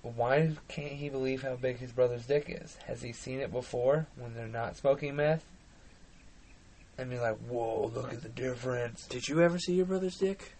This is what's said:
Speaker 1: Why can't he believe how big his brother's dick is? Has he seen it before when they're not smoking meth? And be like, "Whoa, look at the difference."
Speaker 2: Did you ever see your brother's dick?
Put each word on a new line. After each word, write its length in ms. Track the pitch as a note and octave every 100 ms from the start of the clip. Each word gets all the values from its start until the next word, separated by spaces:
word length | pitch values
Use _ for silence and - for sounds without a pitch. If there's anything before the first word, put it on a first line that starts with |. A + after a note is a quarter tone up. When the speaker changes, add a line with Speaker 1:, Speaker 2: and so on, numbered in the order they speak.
Speaker 1:
Why 480 | A#2 A#2 A#2 C#3 D#3+ D3+ -
can't 240 | - D3
he 180 | C#3+ C#3+
believe 320 | C3+ C3 C3
how 120 | C3
big 240 | B2+ B2+ A#2+
his 140 | B2+
brother's 340 | A#2+ B2 A#2+ A#2
dick 200 | D3 D3
is? 280 | - - - -
Has 160 | B2
he 100 | B2
seen 260 | A#2 C3 C3
it 140 | C3
before 540 | B2 A#2+ B2 B2+ D3+ D#3 -
when 180 | A#2+
they're 140 | A2+ A2+
not 280 | A2+ A#2 -
smoking 380 | C#3 C#3 D3
meth? 300 | C#3+ D3+ D#3+ - - - - - - - - - - - - - - - -
And 100 | B2+
be 100 | B2
like, 180 | A#2 A2 A#2
"Whoa, 420 | A#2+ A2+ A2+ A2+
look 180 | A#2 B2
at 100 | -
the 60 | -
difference." 760 | - B2+ B2 B2+ B2 A#2+ A2 -
Speaker 2:
Did 220 | B2+ C3
you 140 | D#3
ever 160 | E3+ F3
see 160 | F3+
your 120 | F3+ F#3
brother's 300 | F#3+ F#3 -
dick? 380 | F#3+ G3 -